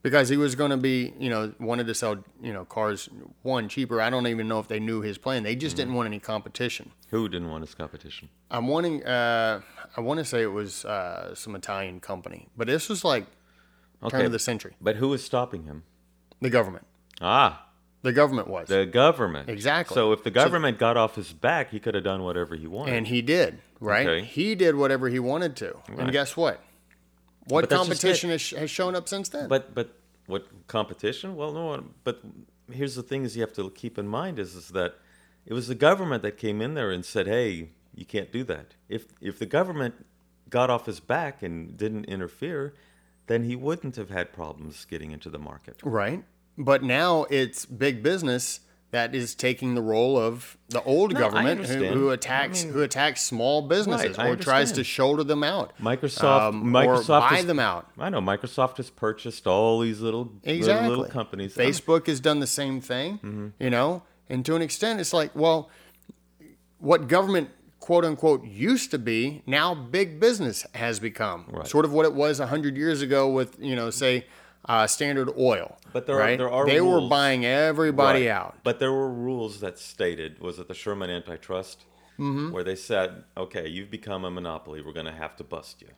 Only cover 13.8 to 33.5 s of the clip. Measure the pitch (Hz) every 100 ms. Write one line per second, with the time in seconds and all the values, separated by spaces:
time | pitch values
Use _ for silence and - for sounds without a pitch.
13.8 | _ _ 113 131 98 113 - 110 - -
14.8 | 98 107 135 139 - 127 123 92 78 73
15.8 | - _ _ _ _ _ 127 120 95 87
16.8 | _ _ _ - 87 123 117 - - _
17.8 | _ _ 127 127 147 127 87 92 85 98
18.8 | 95 117 147 139 104 76 69 107 117 160
19.8 | 175 127 107 107 117 107 151 175 147 107
20.8 | 117 117 110 - 95 80 127 165 135 107
21.8 | 113 101 95 95 92 87 80 80 80 98
22.8 | 143 120 113 123 120 175 120 - _ _
23.8 | 107 104 131 82 110 143 202 202 175 143
24.8 | 139 135 127 127 123 151 175 131 98 -
25.8 | - 101 117 139 135 - 160 92 - _
26.8 | _ _ _ _ _ _ - 143 170 180
27.8 | 175 143 185 170 175 165 - 139 151 -
28.8 | 185 185 170 196 196 294 - 135 - 123
29.8 | 113 _ _ _ - 95 - - - 113
30.8 | 98 - 104 - 190 170 151 151 165 139
31.8 | - - 127 117 107 - - _ - 123
32.8 | 139 127 120 135 127 110 110